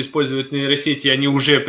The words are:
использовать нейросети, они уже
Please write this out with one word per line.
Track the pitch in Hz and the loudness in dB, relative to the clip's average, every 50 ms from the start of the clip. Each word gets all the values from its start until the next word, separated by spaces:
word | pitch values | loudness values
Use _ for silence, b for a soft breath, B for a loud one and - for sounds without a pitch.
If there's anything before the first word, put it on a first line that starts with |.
использовать | 131 - - 156 143 131 135 135 131 135 143 | -6 -4 -2 -2 -2 0 -2 -4 -6 -4 -4
нейросети, | 139 139 135 143 143 - 156 147 143 - 139 | -4 0 0 0 0 0 -2 -2 0 0 0
они | 131 131 139 143 | 0 2 2 0
уже | 139 139 131 147 147 135 - | 0 2 2 4 2 2 2